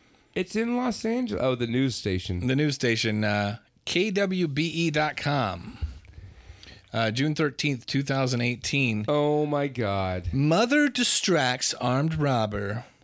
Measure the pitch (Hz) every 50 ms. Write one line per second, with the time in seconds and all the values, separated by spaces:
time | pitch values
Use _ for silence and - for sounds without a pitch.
0 | _ _ _ _ _ _ - 185 185 - - 214 226 240 240 247 254 254 208 -
1 | - 220 233 247 254 220 208 - - 131 127 120 120 117 117 127 135 131 117 -
2 | - 104 95 92 - - 92 90 90 123 131 139 151 151 135 - - 120 113 110
3 | - 113 107 107 107 101 104 104 101 101 104 - - _ _ _ _ - - 170
4 | 185 220 190 196 202 190 185 185 175 156 135 143 160 165 151 165 170 165 147 151
5 | 151 151 143 - - 143 147 139 120 101 90 87 - 214 - - - - - -
6 | - - - - - - - - - - - - - - - - - - - 113
7 | 113 110 107 123 139 156 151 143 160 143 127 - - 151 139 113 - - - 135
8 | 139 - 139 135 135 123 131 120 120 123 120 - - - - 139 135 120 110 107
9 | 107 127 147 147 147 147 147 151 151 147 147 143 143 139 131 120 113 101 98 98
10 | 95 92 92 92 90 - - 135 143 151 160 185 233 240 285 302 294 285 226 -
11 | 247 - - - - - 180 156 135 123 127 127 - - - - - 123 123 135
12 | 147 160 160 156 147 143 127 120 110 104 104 101 101 98 104 117 123 - - _